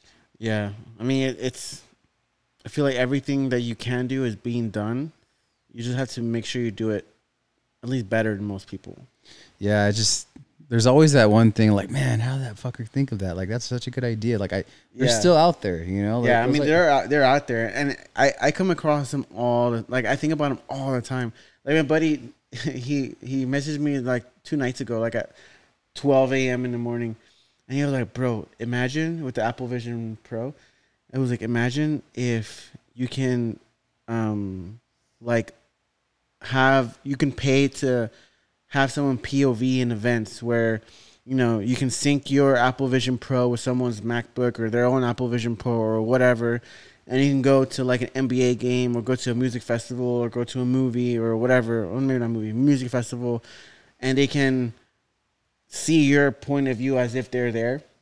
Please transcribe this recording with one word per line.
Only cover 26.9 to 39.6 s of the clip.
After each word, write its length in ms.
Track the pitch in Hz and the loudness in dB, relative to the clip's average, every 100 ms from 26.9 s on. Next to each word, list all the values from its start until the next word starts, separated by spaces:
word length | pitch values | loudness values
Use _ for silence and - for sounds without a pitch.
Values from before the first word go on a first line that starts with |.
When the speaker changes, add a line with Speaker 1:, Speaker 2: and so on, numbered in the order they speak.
| 120 117 110 _ _ _ _ - | -4 -6 -8 _ _ _ _ -6
Speaker 1:
and 80 | 139 | -2
he 80 | |
was 80 | 143 | 0
like, 200 | 135 107 | -2 -4
"Bro, 360 | - 127 110 - - | -2 -2 -2 -8 -10
imagine 640 | 120 123 127 151 160 165 | -6 -2 -2 -2 -4 -4
with 120 | 135 123 | -6 -2
the 60 | |
Apple 240 | 113 - 123 | -2 -4 -6
Vision 520 | 123 117 120 113 110 | -6 -6 -8 -8 -10
Pro," 280 | _ 113 127 - _ _ _ _ _ | _ -8 -8 -12 _ _ _ _ _
it 60 | 131 | -2
was 120 | 127 | -2
like, 120 | 120 | -2
"Imagine 600 | 110 120 123 135 151 151 - | -2 0 0 0 -2 -2 -6
if 560 | - 123 117 104 - - - _ | -4 -2 -2 -4 -14 -20 -20 _
you 140 | - 123 | -8 -6
can, 500 | 135 131 123 117 - _ _ _ _ - | -2 -2 0 -2 -6 _ _ _ _ -6
um, 720 | 113 110 104 98 95 90 113 _ _ _ _ | -4 -2 -2 -6 -8 -12 -16 _ _ _ _
like, 320 | 120 117 113 - _ _ _ _ _ _ _ _ | -2 -2 -2 -12 _ _ _ _ _ _ _ _
have, 560 | - 131 131 135 117 - | -4 2 4 4 0 -6
you 140 | 139 135 | -8 -2
can 160 | 139 | -2
pay 340 | - 135 135 139 | 0 2 4 2
to 440 | - 135 123 113 - _ _ _ _ _ | 0 -2 0 -2 -8 _ _ _ _ _
have 240 | 139 135 | 0 0
someone 240 | 147 139 127 | 0 -2 -2
P 280 | - 139 | -2 0
O 80 | 139 | 2
V 280 | 110 | 2